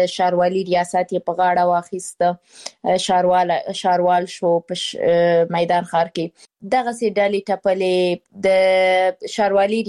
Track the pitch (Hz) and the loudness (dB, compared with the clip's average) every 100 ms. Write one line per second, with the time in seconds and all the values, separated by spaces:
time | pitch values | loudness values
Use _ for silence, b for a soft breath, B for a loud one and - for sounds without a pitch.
0 | 180 - 180 180 180 190 180 175 180 180 | 2 0 0 2 0 -2 -2 -2 0 -2
1 | 180 180 175 170 180 180 180 175 175 185 | -2 -4 -4 -2 0 2 2 0 -4 -12
2 | - - 175 180 B B B B - 185 | -10 -2 -2 -2 B B B B -2 0
3 | - 180 180 180 175 165 190 190 185 180 | 0 2 2 2 2 -2 -4 -4 0 2
4 | 180 180 180 - 175 170 - 175 - - | 2 0 -2 -4 0 0 -2 -10 -8 -4
5 | - 170 170 170 170 170 170 175 175 165 | 0 2 4 2 0 -2 0 -2 0 -2
6 | 170 175 165 b b _ 196 254 240 233 | -2 -4 -8 b b _ -4 -2 -2 -2
7 | 220 202 202 196 - 190 196 190 185 180 | -2 0 0 -2 -2 -2 0 0 0 2
8 | 180 175 _ 196 190 190 190 190 185 185 | 0 -2 _ -4 2 4 4 4 4 4
9 | 185 185 - - 202 196 202 226 | 2 -2 -8 -2 2 2 2 0